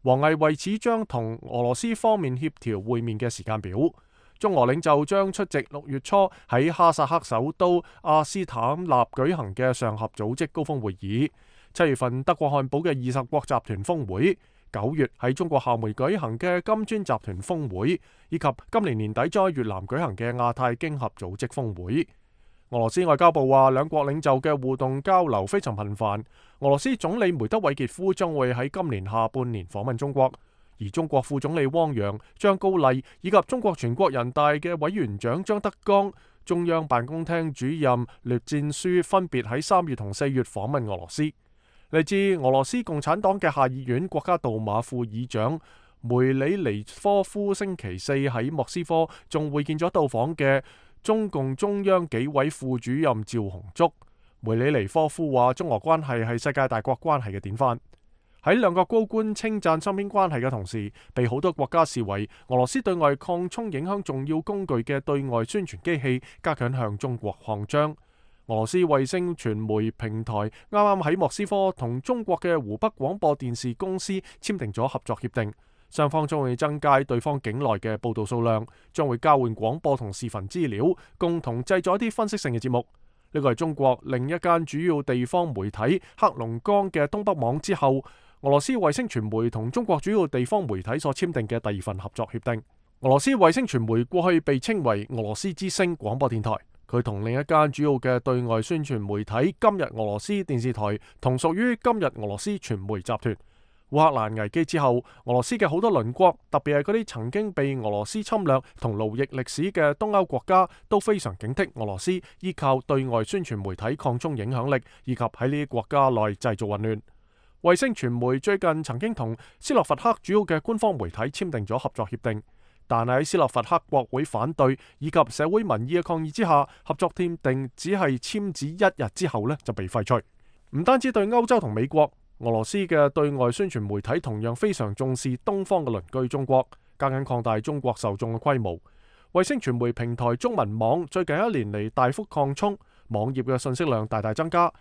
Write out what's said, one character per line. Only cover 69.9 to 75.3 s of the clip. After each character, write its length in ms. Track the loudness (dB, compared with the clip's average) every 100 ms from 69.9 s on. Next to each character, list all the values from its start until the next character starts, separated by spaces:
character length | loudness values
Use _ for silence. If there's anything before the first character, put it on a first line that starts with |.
平 320 | -4 -6 -6
台 80 | -4
啱 180 | -4 -4 -8 -2
啱 300 | 2 4 2
喺 140 | 0 0
莫 140 | 0
斯 160 | -2 -2
科 260 | 0 0 -2
同 240 | -6 -4
中 240 | -4 -4
國 120 | -2 -2
嘅 200 | 0 -2
湖 160 | -2 -2
北 120 | -2 -2
廣 180 | -6 0
播 220 | 0 0
電 160 | -2
視 180 | -6 -6
公 220 | -4 -4 -4
司 180 | -4 -6 -8 -8
簽 180 | -6 -4
訂 160 | -4
咗 140 | -2 -2
合 120 | -4
作 120 | -6 -6
協 100 |
定， 260 | -6